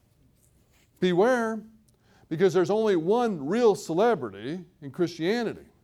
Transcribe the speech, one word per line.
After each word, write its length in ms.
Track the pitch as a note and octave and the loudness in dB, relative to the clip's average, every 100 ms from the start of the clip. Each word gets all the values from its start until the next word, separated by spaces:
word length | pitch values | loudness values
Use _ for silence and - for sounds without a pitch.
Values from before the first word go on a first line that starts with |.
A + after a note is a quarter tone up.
| _ _ _ _ _ _ _ _ _ _ | _ _ _ _ _ _ _ _ _ _
Beware, 600 | F#3 F3 A3+ B3 A3+ A3 - - _ _ _ _ _ | 0 2 2 2 -2 -6 -12 -20 _ _ _ _ _
because 240 | D#3+ F#3+ | 0 2
there's 160 | F3 E3+ | 2 2
only 260 | G#3 A3 F3+ | 2 2 2
one 500 | E3 A#3 A#3 F3 C3+ | 2 2 0 -2 -2
real 300 | A3+ A#3+ F3+ | 2 4 2
celebrity 880 | - D#3+ A#3+ G3 A#2+ G2 A#2 F#3 E3+ _ | -2 0 2 0 -4 -8 -10 -10 -12 _
in 100 | C#3+ | -12
Christianity, 720 | C3 E3+ D#3+ E3 A#3+ G#3+ A#2 - _ | -4 -4 -2 -2 -2 -4 -8 -16 _